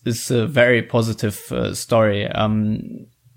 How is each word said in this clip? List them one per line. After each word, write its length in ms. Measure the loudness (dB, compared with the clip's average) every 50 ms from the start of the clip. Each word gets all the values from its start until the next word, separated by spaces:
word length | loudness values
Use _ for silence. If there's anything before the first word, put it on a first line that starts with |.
| -4
is 260 | -4 -4 -4 -2 -2
a 160 | 0 0 0
very 340 | 2 2 4 4 6 4 2
positive, 720 | 2 0 0 0 0 0 -2 -2 -4 -4 -4 -6 -12 -8
uh, 220 | -4 -4 -4 -4 -4
story. 540 | -6 -4 0 2 4 4 4 2 0 -2
Um, 800 | -4 -2 -2 0 0 2 0 0 0 -2 -4 -6 -10 -12 -16 -16 _ _ _ _ _ _